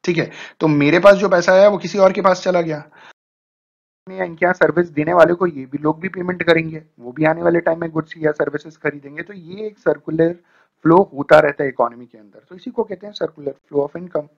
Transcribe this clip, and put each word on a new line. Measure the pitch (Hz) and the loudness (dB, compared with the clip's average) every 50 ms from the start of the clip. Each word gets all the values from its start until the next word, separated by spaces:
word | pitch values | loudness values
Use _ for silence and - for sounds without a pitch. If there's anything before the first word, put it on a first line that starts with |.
| - | -4
ठीक | 185 175 | -2 -2
है, | 165 123 - - - - - _ _ | -2 -4 -6 -10 -18 -20 -20 _ _
तो | 170 | -2
मेरे | 156 151 147 143 147 160 180 | 0 2 2 2 2 2 6
पास | 180 202 202 | 6 6 6
जो | 185 208 196 | 6 2 2
पैसा | 185 175 170 196 185 | 2 2 2 4 4
आया | 190 202 | 6 6
वो | 208 202 | 6 4
किसी | 175 - 170 - | 0 -6 -6 2
और | 202 190 190 | 4 4 4
के | 185 208 | 4 2
पास | 185 190 185 180 | 2 0 0 0
चला | - 190 185 175 | -2 -2 -2 0
गया। | 170 160 151 147 151 _ _ - - - - _ _ _ _ _ _ _ _ _ _ _ _ _ _ _ _ _ _ 190 | -2 -2 -6 -8 -10 _ _ -20 -20 -20 -20 _ _ _ _ _ _ _ _ _ _ _ _ _ _ _ _ _ _ -16
या | 185 190 185 | -8 -8 -8
इनके | 175 165 160 180 | -8 -4 -2 -2
यहाँ | 175 180 | -2 2
सर्विस | - 170 156 156 175 175 170 | 2 0 2 2 0 -2 -2
देने | 147 147 151 160 - | -4 -4 -4 0 4
वाले | 175 160 165 175 | 4 4 4 4
को | 170 190 | 0 -2
ये | 175 160 139 131 | -4 -4 -8 -14
भी | 131 139 | -10 -10
लोग | 147 151 151 156 160 | -4 -4 -4 -4 -4
भी | 170 - | -8 -10
पेमेंट | - 190 175 180 180 175 170 | -10 -8 -6 -6 -6 -4 0
करेंगे, | 170 165 165 165 160 160 156 - _ _ _ | 0 0 0 0 -4 -10 -14 -18 _ _ _
वो | 120 123 | -18 -16
भी | 123 156 156 | -4 -2 0
आने | 156 160 170 | 0 0 0
वाले | 175 170 170 170 | 0 0 0 0
टाइम | 170 170 165 165 | 0 -2 -4 -4
में | 170 165 | -6 -6
गुड्स | 156 160 160 _ - | -6 -8 -8 _ -14
या | 170 156 151 | -4 -4 -4
सर्विसेज | 151 - 151 143 143 143 - 160 151 | -2 -2 -6 -6 -6 -10 -12 -14 -20
खरीदेंगे, | _ - 151 143 147 139 139 143 156 | _ -8 -8 -8 -8 -20 -18 -16 -16
तो | 170 196 208 | -16 -16 -18
ये | 190 165 160 185 208 214 | -20 -18 -18 -14 -12 -12
एक | 214 202 | -12 -14
सर्कुलर | _ _ 175 - 147 _ - 156 156 165 165 175 175 _ _ _ _ _ _ _ _ _ | _ _ -2 -2 -2 _ -8 -2 0 0 0 -2 -6 _ _ _ _ _ _ _ _ _
फ्लो | 151 160 185 196 - 139 | 4 4 4 4 2 -4
होता | 135 143 - 156 156 | -12 2 6 6 6
रहता | 156 143 143 - 147 | 6 2 -2 -4 -6
है | 135 | -6
इकोनॉमी | 123 - 120 117 120 120 123 | -2 -2 -2 -2 -4 -12 -20
के | 113 _ | _ _
अंदर, | 110 107 101 95 110 _ _ | -20 -20 _ _ -20 _ _
तो | 185 | -20
इसी | 190 - 254 | -16 -16 -10
को | - 233 220 | -8 -8 -8
कहते | 202 196 180 208 | -8 -10 -16 -16
हैं | 208 208 | -20 -10
circular | - 180 156 _ - 143 139 135 | -8 -8 -8 _ -10 -12 -12 -12
flow | _ _ _ 151 143 139 147 | _ _ _ -4 -4 -4 -4
of | _ 170 | _ -14
income। | 180 175 - 151 147 147 _ | -14 -6 -8 -8 -8 -8 _